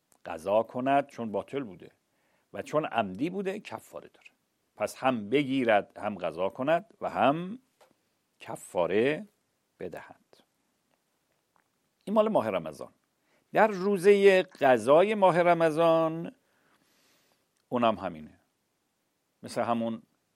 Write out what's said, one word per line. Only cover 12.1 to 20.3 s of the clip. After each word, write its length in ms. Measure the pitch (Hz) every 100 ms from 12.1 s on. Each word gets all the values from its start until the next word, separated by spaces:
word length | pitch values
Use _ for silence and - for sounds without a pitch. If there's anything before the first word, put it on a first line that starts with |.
مال 140 | 214 214
ماه 220 | 175 110
رمضان. 420 | 92 82 71 62 _ _ _ _ _ _
در 140 | 165 214
روزه 760 | 190 190 196 185 202 196 185
قضای 720 | 180 - 135 123 110 151 202
ماه 280 | 214 185 165
رمضان 880 | 175 170 165 151 170 165 160 165 175 - _ _ _ _ _ _ _ _ _ _ _ _ -
اونم 260 | 123 117
همینه، 460 | 101 92 78 76 _ _ _ _ _ _ _ _ _ _ _
مثل 200 | 123 -
همون 400 | 110 117 117 113 - _ _